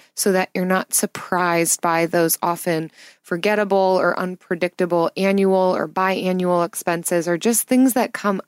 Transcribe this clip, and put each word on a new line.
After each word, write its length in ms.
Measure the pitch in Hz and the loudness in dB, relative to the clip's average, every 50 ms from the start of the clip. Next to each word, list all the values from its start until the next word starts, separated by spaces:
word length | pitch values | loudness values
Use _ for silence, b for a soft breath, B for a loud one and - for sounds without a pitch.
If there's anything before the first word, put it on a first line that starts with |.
| B B B | B B B
so 160 | - - 208 | -2 0 2
that 180 | 185 185 185 - _ | 2 2 0 -2 _
you're 100 | 190 180 | -4 -2
not 280 | 185 185 185 - _ - | 0 0 0 -2 _ -4
surprised 880 | - - - _ - - - 185 175 180 175 170 170 170 165 - - | -4 -4 -4 _ -10 -8 -4 -2 0 0 2 2 2 2 0 -2 -2
by 260 | - 170 165 165 170 | 0 0 0 0 0
those 320 | 165 180 175 165 165 - - | 0 2 0 2 0 0 -2
often 480 | - 175 170 170 - 180 165 160 160 151 B B B B B B | -2 -4 -4 -2 -2 -2 -2 -2 -4 -6 B B B B B B
forgettable 560 | B - 180 170 165 208 214 208 208 190 196 | B -8 -6 -2 0 0 0 0 0 2 2
or 400 | 190 190 185 185 180 - 175 - - | 2 4 4 2 4 2 2 0 0
unpredictable 920 | 185 185 185 - _ _ 185 165 180 175 _ - 185 170 175 170 165 - _ | -4 -6 -6 -10 _ _ -4 -4 -4 -6 _ -2 -2 0 2 0 0 0 _
annual 600 | 180 190 196 196 196 196 190 190 185 185 185 180 | -2 0 0 2 2 2 4 4 4 2 2 0
or 120 | - - | 0 -2
biannual 800 | 156 - 185 185 190 190 - 190 185 185 185 180 180 180 175 170 | -4 -2 -2 0 0 0 -2 -2 -2 -2 0 0 0 2 0 0
expenses 640 | 170 - - - 180 170 170 165 - 175 170 160 | -2 -4 -6 -4 -4 -4 -2 -2 -2 -2 -2 0
or 100 | 175 175 | 0 -2
just 300 | 165 - 226 233 - - | 0 0 0 0 0 0
things 260 | - 254 254 262 262 - | 0 4 4 4 4 4
that 180 | 254 220 - | 0 -2 -2
come 300 | - - - 208 196 185 - | -4 -4 -4 -2 -4 -4 -4